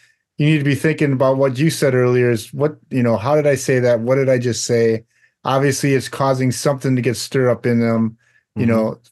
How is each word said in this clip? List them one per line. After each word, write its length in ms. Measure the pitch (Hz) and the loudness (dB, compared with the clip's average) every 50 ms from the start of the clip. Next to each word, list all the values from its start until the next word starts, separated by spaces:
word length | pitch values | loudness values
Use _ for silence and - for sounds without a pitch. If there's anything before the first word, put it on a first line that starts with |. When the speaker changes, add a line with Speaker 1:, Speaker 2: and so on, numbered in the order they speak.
| _ _ _ _ _ _ _ - | _ _ _ _ _ _ _ -2
Speaker 1:
you 100 | 151 151 | 0 2
need 100 | 156 151 | 2 2
to 60 | 139 | 0
be 100 | 143 139 | 0 -2
thinking 380 | - - 160 156 151 151 143 135 | 0 0 -2 0 0 0 0 0
about 240 | 127 135 131 135 135 | 2 2 2 2 2
what 200 | 139 139 131 117 | 0 0 0 0
you 120 | 151 165 | 0 0
said 240 | - - 151 139 127 | 0 0 0 0 2
earlier 340 | 127 123 123 123 123 123 120 | 2 2 2 2 2 2 2
is 220 | 120 110 - - - | 0 -2 -4 -8 -6
what, 220 | 135 143 151 151 - _ _ | -4 -4 -4 -4 -6 _ _
you 140 | - 131 120 | -4 -2 0
know, 120 | 117 113 101 | 0 0 0
how 180 | 101 135 151 | 0 0 0
did 120 | 151 147 147 | 2 2 2
I 80 | 139 | 0
say 240 | - - - 135 127 | 0 0 0 0 2
that? 200 | 123 120 120 113 | 2 2 2 0
What 140 | 113 120 131 | 0 0 0
did 120 | 139 135 131 | 0 2 2
I 80 | 131 120 | 0 0
just 280 | 120 123 110 - - | 0 -2 -4 -4 -4
say? 400 | - 120 117 117 113 113 110 - _ _ _ _ _ _ _ - | -2 0 2 2 2 0 -2 -4 _ _ _ _ _ _ _ -6
Obviously, 480 | 127 131 135 139 143 135 - - 143 135 | -2 0 0 0 0 0 0 0 0 0
it's 160 | 131 - - | 0 -2 -4
causing 420 | - - 139 135 135 131 131 127 | -6 -2 -2 0 0 0 0 -2
something 440 | 120 - - 151 139 131 - 139 131 | -2 -2 -2 -2 -2 -2 -2 -2 -2
to 60 | 127 | 0
get 140 | 117 131 113 | 0 -2 -2
stirred 340 | - - - - 135 127 123 | -4 -6 -4 -2 0 0 0
up 160 | 117 - - | 0 0 0
in 140 | 120 120 117 | 0 0 0
them. 380 | 117 113 113 113 113 110 110 - _ _ _ _ _ _ - | 2 0 0 0 -2 -2 -4 -8 _ _ _ _ _ _ -6
You 120 | - 127 117 | -4 -2 0
Speaker 2:
Mm-hmm. 40 | |
Speaker 1:
know, 280 | 113 110 110 113 - - _ _ | 0 0 0 -2 -4 -8 _ _